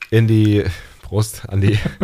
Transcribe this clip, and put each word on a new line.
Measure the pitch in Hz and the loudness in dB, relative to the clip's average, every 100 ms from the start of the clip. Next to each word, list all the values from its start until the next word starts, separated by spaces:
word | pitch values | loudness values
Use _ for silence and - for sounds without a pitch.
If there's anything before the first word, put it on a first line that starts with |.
| - | -2
in | 113 113 | 0 4
die, | 110 107 104 95 - - - | 4 4 2 0 -6 -14 -20
Prost, | - 98 110 - - | -6 -4 -4 -6 -6
Andi, | 98 104 104 - - | 0 0 0 -2 -6